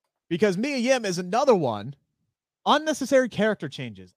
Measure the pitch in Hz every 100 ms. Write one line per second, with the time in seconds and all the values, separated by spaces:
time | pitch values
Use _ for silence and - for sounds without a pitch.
0 | _ _ - 165 208 180 277 277 233 262
1 | 208 175 180 226 285 202 131 104 113 -
2 | _ _ _ _ _ _ - 285 311 -
3 | 254 269 254 - 214 202 147 - 123 95
4 | 92